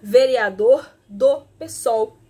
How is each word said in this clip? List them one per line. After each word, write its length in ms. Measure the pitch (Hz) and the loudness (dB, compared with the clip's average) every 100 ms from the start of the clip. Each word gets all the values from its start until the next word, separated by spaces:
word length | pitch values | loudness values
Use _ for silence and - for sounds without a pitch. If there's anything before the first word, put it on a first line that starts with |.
vereador 840 | 208 240 262 254 208 190 214 277 - _ _ | 2 2 2 0 -4 -2 2 2 0 _ _
do 380 | 202 262 277 - _ | -2 0 0 -6 _
pesol 600 | 320 - - 226 214 _ _ | -16 -8 -4 -2 -4 _ _